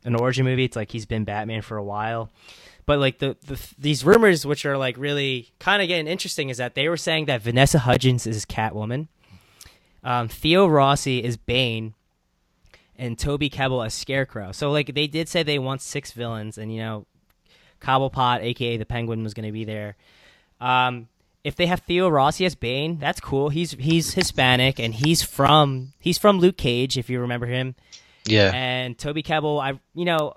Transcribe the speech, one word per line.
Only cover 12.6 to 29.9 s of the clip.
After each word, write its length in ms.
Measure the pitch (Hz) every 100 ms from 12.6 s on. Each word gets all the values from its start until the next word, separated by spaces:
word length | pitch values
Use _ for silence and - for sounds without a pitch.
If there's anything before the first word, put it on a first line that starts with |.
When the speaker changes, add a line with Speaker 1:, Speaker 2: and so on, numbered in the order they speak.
| _ - _ -
Speaker 1:
and 220 | 123 117
Toby 280 | 143 143 143
Kebbell 380 | 135 135 127 123
as 80 |
Scarecrow. 580 | - - 135 131 113 95
So, 200 | - 147
like, 240 | 147 143 131
they 100 | 151
did 240 | 156 160
say 140 | 175
they 160 | 151 143
want 240 | 131 135
six 280 | - 143 -
villains, 440 | 117 120 110 107 107
and, 160 | 110
you 60 | 110
know, 260 | 113 107 - _ _ _ _ _ _ _
Cobblepot, 640 | - 135 135 131 123 123
A 120 | 117 120
K 180 | 117
A 40 | 117
the 80 | 107
Penguin, 380 | 120 117 113
was 120 | 110 107
gonna 160 | 107
be 140 | 107 107
there. 300 | 107 104 - _ _ _ _ _ _
Um, 480 | 123 127 127 120 117 _ _ _
if 120 | 147 -
they 120 | 175
have 140 | 180
Theo 280 | - 175 185
Rossi 340 | 147 139 156 185
as 100 | 135
Bane, 420 | 120 131 160 165
that's 240 | 143 -
cool. 280 | - 135 147
He's, 220 | 151 170
he's 420 | 131 143 165 156 190
Hispanic, 640 | - - 127 127 131 135
and 160 | 117 110
he's 260 | 151 165
from, 720 | - - 139 151 143 131 131 -
he's 180 | - 170
from 220 | 208 190
Luke 180 | 180 -
Cage, 400 | 139 120 131 127
if 100 | 120
you 100 | 123
remember 240 | 120 120 120
him. 300 | 127 131 - _ - _ _ -
Speaker 2:
Yeah. 260 | 104 98
Speaker 1:
And 440 | 127 127 127 127 117
Toby 260 | 147 156
Kebbell, 400 | 151 156 151 147
I, 160 | 135 139 _